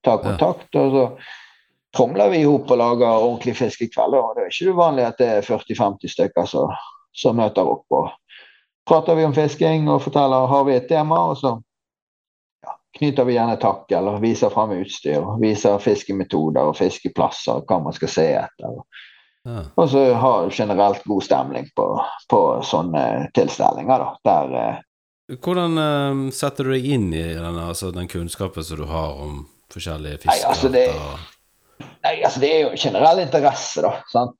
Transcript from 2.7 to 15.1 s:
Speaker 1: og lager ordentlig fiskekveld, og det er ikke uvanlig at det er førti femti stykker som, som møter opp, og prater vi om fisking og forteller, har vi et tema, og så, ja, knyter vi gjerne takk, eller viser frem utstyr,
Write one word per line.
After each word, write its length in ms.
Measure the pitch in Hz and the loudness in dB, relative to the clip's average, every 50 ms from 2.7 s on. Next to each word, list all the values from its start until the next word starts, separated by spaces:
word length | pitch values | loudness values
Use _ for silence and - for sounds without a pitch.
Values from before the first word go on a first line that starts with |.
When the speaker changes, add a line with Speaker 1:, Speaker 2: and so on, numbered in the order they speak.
Speaker 1:
og 80 | 127 120 | 2 2
lager 300 | 117 120 120 120 123 117 113 110 113 | 4 2 2 2 2 2 4 2 2
ordentlig 320 | 120 123 123 - 131 107 | 0 -2 -2 -4 -6 -2
fiskekveld, 580 | - 123 107 - - 120 113 - - - - 131 | -2 -2 -4 -2 -6 -8 -6 -2 -2 0 2 2
og 200 | 135 117 113 110 | 2 0 0 -2
det 80 | 117 98 | -4 -4
er 80 | 87 | -4
ikke 220 | - - 170 190 185 | -4 -2 0 0 4
uvanlig 300 | 175 170 165 143 131 123 | 4 4 4 4 2 0
at 120 | 117 113 - | -2 2 0
det 100 | 127 117 110 104 | 2 2 2 0
er 80 | 98 | 0
førti 280 | - 117 104 - - 110 | 0 -4 -4 -4 -8 -2
femti 320 | - 120 101 95 - - 85 | 0 0 0 -2 -4 -12 -10
stykker 380 | - - 85 - _ 85 87 | -2 0 -2 0 _ -2 -2
som, 260 | - - 71 69 - - - - - - _ _ _ _ | 0 -2 -2 -2 -2 -4 -8 -14 -16 -20 _ _ _ _
som 200 | - - 127 117 | 0 0 0 2
møter 280 | 117 110 104 - - 90 | 2 0 2 2 2 2
opp, 200 | - - - _ _ | 2 0 -4 _ _
og 200 | - - - - - _ _ _ - - - _ _ _ _ _ _ _ _ | 0 0 0 -2 -8 _ _ _ -20 -20 -20 _ _ _ _ _ _ _ _
prater 300 | - 165 156 160 - 165 | 2 2 2 4 2 2
vi 80 | 160 160 | 2 2
om 100 | 156 127 | 2 2
fisking 540 | 151 151 147 147 - 165 160 160 160 156 151 | 2 0 0 0 0 0 2 2 2 2 2
og 140 | 147 139 139 | 0 0 0
forteller, 420 | 165 151 147 139 135 131 131 127 | 0 0 2 2 4 4 2 2
har 180 | 127 139 139 135 | 4 2 2 4
vi 120 | 143 135 | 4 2
et 120 | 123 123 - | 0 0 2
tema, 300 | 165 - 151 151 165 170 170 160 | 0 0 2 2 0 0 0 0
og 80 | 147 127 | -2 -2
så, 140 | - 131 113 113 110 _ _ _ _ _ _ _ _ _ _ _ _ _ _ _ _ _ _ _ - | -2 -4 -4 -4 -10 _ _ _ _ _ _ _ _ _ _ _ _ _ _ _ _ _ _ _ -16
ja, 100 | - - _ _ _ _ - | -16 -16 _ _ _ _ -2
knyter 260 | 147 147 131 139 123 | -2 0 2 2 0
vi 100 | 127 120 | 2 2
gjerne 200 | 120 117 117 113 - | 0 0 0 -2 0
takk, 300 | - 101 95 - - _ | 0 0 0 -2 -4 _
eller 280 | 98 87 92 104 104 101 | -2 -2 0 -2 -2 0
viser 300 | 110 117 110 - 123 104 | 0 0 2 2 0 0
frem 240 | - 110 110 110 98 | 2 0 -2 0 -2
utstyr, 440 | 90 95 - - - - 71 | -6 -6 -8 -10 -8 -4 -2